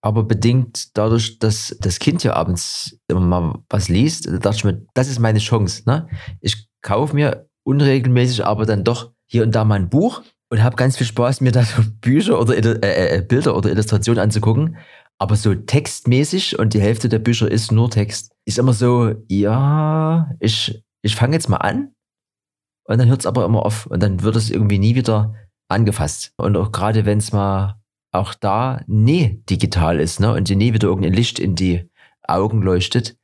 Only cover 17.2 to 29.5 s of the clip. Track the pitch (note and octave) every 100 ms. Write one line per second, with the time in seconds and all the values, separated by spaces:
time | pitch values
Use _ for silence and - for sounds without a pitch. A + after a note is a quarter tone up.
17.2 | A#2 A2+ A2 A2 A2 A2 A#2 A2 G#2 -
18.2 | - _ - F#2 B2+ A2+ B2 B2 A2+ G#2+
19.2 | - G2 G2+ A#2 C#3 D3+ D#3 D#3 D#3 E3
20.2 | D3+ A#2+ A2 A2 - A2 _ _ G#2+ G#2+
21.2 | B2 D#3+ - - G2+ B3+ C#4 _ _ _
22.2 | _ _ _ _ _ _ - A#2 A#2 B2+
23.2 | F#2 B2+ F#2 A2 - G#2+ - F2 G2+ F#2
24.2 | G2+ A2 A2 - G#2+ G2+ G#2 B2 A2+ G#2+
25.2 | G#2+ - - _ _ G2+ A2 G2+ D2 -
26.2 | - - F#2+ F#2+ G#2 - G2+ A2 G#2 G#2+
27.2 | G#2 G#2 G2 F#2+ G2 G2+ _ _ _ F2+
28.2 | G2+ - G#2 G#2 B2+ B2+ - G#2+ A2+ E3
29.2 | C3 F2+ -